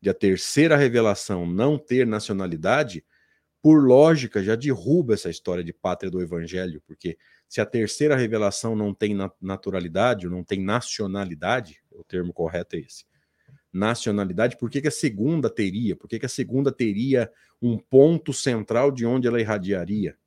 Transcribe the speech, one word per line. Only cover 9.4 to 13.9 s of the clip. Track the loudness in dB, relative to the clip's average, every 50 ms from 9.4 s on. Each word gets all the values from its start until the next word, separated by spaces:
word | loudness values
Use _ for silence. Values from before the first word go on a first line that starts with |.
naturalidade, | -10 -8 -8 -8 -6 -6 -6 -4 -6 -4 -2 0 0 0 0 -2 -4
ou | -8
não | -8 -8
tem | -6 _ -6 -6
nacionalidade, | -4 -2 -2 -4 -4 -6 -8 -8 -6 -6 -4 -6 -6 -8 -8 -6 -4 -2 -2 -2 -4 -8 -18 _ _ _
o | _ -20
termo | -20 _ -6 -6 -6 -6
correto | -4 -4 -6 -4 -4 -6 -8 _ -10 -12
é |
esse, | -12 _ -18 -20 -20 _ _ _ _ _ _ _ _ _ -20 _ _ _ _
nacionalidade, | -2 0 0